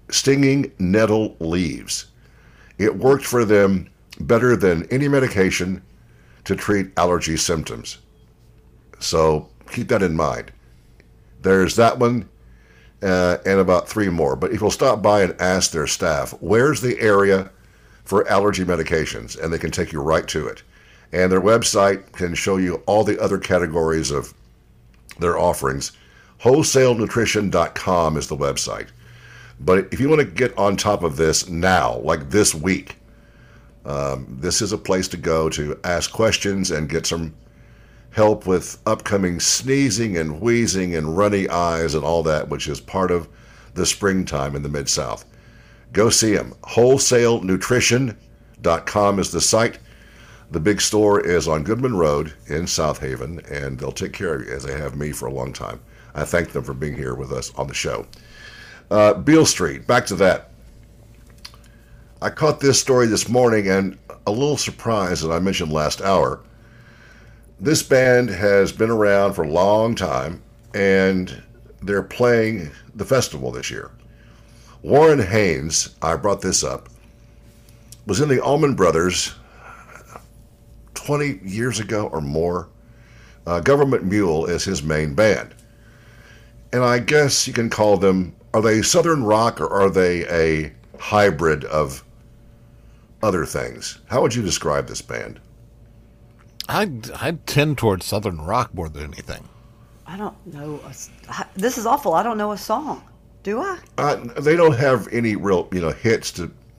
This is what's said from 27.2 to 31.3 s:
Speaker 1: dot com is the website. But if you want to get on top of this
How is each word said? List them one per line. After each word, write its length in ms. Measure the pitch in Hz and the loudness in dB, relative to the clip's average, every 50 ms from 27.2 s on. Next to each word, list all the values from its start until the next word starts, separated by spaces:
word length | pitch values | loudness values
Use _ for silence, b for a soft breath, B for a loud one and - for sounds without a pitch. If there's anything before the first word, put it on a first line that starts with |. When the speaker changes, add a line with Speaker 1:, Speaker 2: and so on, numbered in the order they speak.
| 113 98 - 107 104 95 | 0 0 0 0 0 0
Speaker 1:
dot 260 | 95 90 82 76 - | 2 0 0 0 -2
com 400 | - - 98 92 87 82 80 78 | -6 -2 0 2 2 2 2 0
is 120 | 76 64 - | -2 -4 -6
the 100 | 78 67 | -6 -4
website. 500 | 71 69 69 - - - 52 50 58 - - B B B B B B B B B B B B B | -4 -4 -2 -4 -6 -6 -8 -10 -12 -14 -18 B B B B B B B B B B B B B
But 300 | - 78 92 95 92 - | 0 2 2 2 2 0
if 80 | - - | -2 -2
you 80 | 131 143 | 0 2
want 140 | 160 156 | 2 2
to 40 | 139 | 2
get 320 | 98 87 - 131 120 - - | 0 -2 -2 -2 -2 0 0
on 200 | 101 101 98 92 | 0 0 0 0
top 260 | - 107 101 85 87 | 0 0 0 0 0
of 140 | 82 71 67 | -2 0 0
this 320 | 80 80 | 2 2